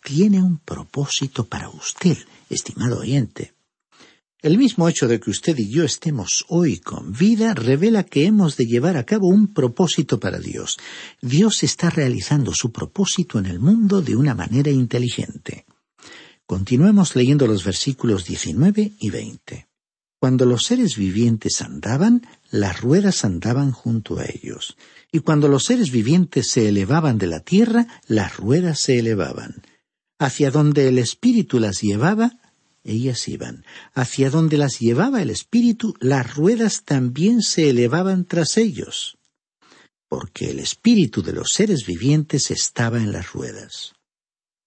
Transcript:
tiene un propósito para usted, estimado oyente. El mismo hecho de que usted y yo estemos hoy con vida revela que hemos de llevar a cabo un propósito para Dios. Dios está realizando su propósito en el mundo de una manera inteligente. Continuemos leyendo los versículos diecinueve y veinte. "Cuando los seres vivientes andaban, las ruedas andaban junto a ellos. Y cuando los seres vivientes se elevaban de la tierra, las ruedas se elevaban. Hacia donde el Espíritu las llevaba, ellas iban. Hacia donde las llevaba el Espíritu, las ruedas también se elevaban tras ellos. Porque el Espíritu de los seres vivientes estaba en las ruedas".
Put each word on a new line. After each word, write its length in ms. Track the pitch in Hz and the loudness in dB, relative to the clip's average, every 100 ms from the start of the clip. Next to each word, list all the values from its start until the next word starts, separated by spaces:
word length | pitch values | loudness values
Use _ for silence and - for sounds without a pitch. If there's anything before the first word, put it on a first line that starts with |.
tiene 400 | - 143 214 190 | -4 2 4 4
un 140 | 185 160 | 2 0
propósito 840 | - - - 139 143 - 135 - | -6 -12 -10 -8 -4 -4 -6 -4
para 240 | 107 - 101 | -6 -6 -12
usted, 480 | 139 - - 180 143 - _ - | -14 -12 -2 0 0 -6 _ -10
estimado 520 | - - - 120 107 | -10 -8 -4 -4 -4
oyente. 520 | - 139 113 - - _ _ _ _ _ _ _ _ _ | -2 -2 -2 -8 -16 _ _ _ _ _ _ _ _ _
El 180 | 151 196 | 0 4
mismo 300 | 269 - 170 | 2 2 0
hecho 180 | - 127 | 2 2
de 140 | 117 | 0
que 100 | - | -2
usted 260 | 95 - 147 | -4 -2 -2
y 120 | 101 | 0
yo 140 | 135 | 0
estemos 640 | 147 - 165 139 92 - - | -2 -2 -4 -4 -4 -6 -2
hoy 300 | 165 165 98 | 0 0 -2
con 340 | - - 76 | -8 -12 -8
vida 420 | 110 202 226 226 | 2 2 4 2
revela 480 | 170 117 139 208 220 | 0 0 2 4 2
que 220 | - 143 | 0 0
hemos 320 | 170 214 165 - | 4 4 2 2
de 80 | |
llevar 320 | 117 120 156 160 | 0 2 0 0
a 80 | |
cabo 240 | 110 214 185 | 0 0 4
un 240 | 196 202 | 4 4
propósito 640 | - 127 - 180 - 147 117 | 2 0 2 0 0 -2 -2
para 220 | 95 90 | -4 -6
Dios. 380 | - - - - - - - - | -8 -10 -10 -10 -12 -20 -20 -12
Dios 420 | 123 143 214 - | -2 2 4 2
está 280 | 151 - 170 | -2 0 -2
realizando 640 | 160 131 113 - 147 113 | 0 -2 -2 0 0 0
su 200 | - 117 | -2 -4
propósito 640 | - - - 190 - 175 113 | -6 -8 -4 -2 -2 -2 -2
en 80 | 95 | -4
el 140 | 87 | 0
mundo 420 | 139 226 202 196 | 2 4 4 2
de 140 | 147 113 | 0 0
una 180 | 147 | 0
manera 380 | 104 87 120 147 | 0 -2 0 2
inteligente. 920 | 135 120 123 123 - - - - - _ _ _ _ - - - _ | 2 0 -2 -2 -4 -10 -10 -14 -16 _ _ _ _ -20 -20 -20 _
Continuemos 680 | - 95 98 123 185 202 170 | -8 -6 0 4 6 6 4
leyendo 320 | 127 123 147 120 | 2 4 4 4
los 160 | 104 | 2
versículos 640 | 95 90 - 131 120 98 | -2 -4 -4 -4 -2 -2
diecinueve 680 | 90 90 - 95 175 208 208 - | -2 -8 -6 2 2 2 -2 -4
y 120 | 107 | -6
veinte. 580 | - 110 113 - - - _ _ _ _ - | -6 -10 -16 -18 -20 -20 _ _ _ _ -4
"Cuando 260 | 131 127 | 0 2
los 200 | 127 120 | 2 2
seres 320 | - 247 214 104 | 0 0 0 0
vivientes 640 | 95 98 117 110 - - | -2 0 0 0 -4 -6
andaban, 640 | 107 71 104 135 214 240 - _ - | -8 -10 -4 0 4 2 0 _ -6
las 300 | 104 101 87 | -2 -2 -2
ruedas 440 | 120 175 202 - | 0 2 2 0
andaban 460 | 107 85 104 127 139 | -2 -2 -2 0 0
junto 480 | 123 117 113 - 82 | -2 -4 -4 -4 -8
a 60 | |
ellos. 520 | - - - 52 - - - - - | -8 -10 -12 -14 -14 -18 -20 -20 -6
Y 80 | 160 | -2
cuando 260 | - 151 147 | 2 2 4
los 180 | 139 | 2
seres 280 | - 247 175 | 2 0 2
vivientes 580 | 123 110 175 180 139 - | 0 2 2 2 -2 -2
se 180 | 131 107 | 0 2
elevaban 480 | 101 95 156 156 110 | 2 0 0 0 0
de 120 | 92 | -2
la 120 | 80 | -6
tierra, 460 | - 185 226 226 233 - - | 0 2 4 2 -2 -6 -2
las 280 | 110 90 - | -2 -2 -6
ruedas 440 | 95 151 180 147 | 0 0 0 -2
se 180 | - 123 | 0 0
elevaban. 640 | 113 104 73 55 - - _ _ _ _ _ - | 0 -2 -4 -8 -14 -18 _ _ _ _ _ -6
Hacia 320 | 139 - 139 | -4 0 0
donde 380 | 151 151 147 135 | 4 2 4 4
el 100 | 127 | 2
Espíritu 640 | 117 - 240 233 - 123 | 0 0 2 2 2 0
las 200 | 107 95 | 0 -2
llevaba, 520 | 104 101 156 214 233 - _ _ _ _ | -2 0 0 2 0 -2 _ _ _ _
ellas 440 | - 110 131 120 - | -8 -4 -4 -4 -8
iban. 360 | - - - - - - | -10 -12 -16 -20 -20 -10
Hacia 340 | - 127 - 135 | -6 -4 0 0
donde 300 | 151 160 147 | 2 2 2
las 220 | 139 - | 0 0
llevaba 420 | 117 120 233 262 | 0 2 0 0
el 80 | 143 | -2
Espíritu, 640 | 101 - 233 240 226 220 - | -6 -2 2 2 0 -4 -2
las 340 | 127 135 113 | 0 0 -2
ruedas 480 | 143 165 233 220 - | 0 0 2 0 -2
también 560 | - 139 123 127 190 240 | -2 -2 0 0 2 2
se 300 | - - 151 | 0 2 2
elevaban 540 | 120 120 156 190 190 | 4 2 0 0 -2
tras 340 | 175 170 156 - | -2 -2 0 0
ellos. 580 | 226 135 - - - - _ _ _ _ _ _ _ _ - | 0 -2 -10 -10 -12 -14 _ _ _ _ _ _ _ _ -12
Porque 420 | 67 - - - | -10 -10 -10 -8
el 80 | 67 | -6
Espíritu 640 | - - 226 226 131 - | -8 0 4 4 2 -2
de 100 | 80 | -6
los 200 | - - | -6 -4
seres 340 | - 208 160 107 | -2 0 0 -4
vivientes 640 | 85 127 156 147 143 - | -4 0 2 0 -4 -4
estaba 480 | - - - 117 117 | -4 -6 -2 -2 0
en 140 | 107 | -2
las 200 | 90 90 | -4 -10
ruedas". 640 | - 104 - 101 - - _ _ _ _ _ _ _ | -10 -12 -12 -16 -16 -18 _ _ _ _ _ _ _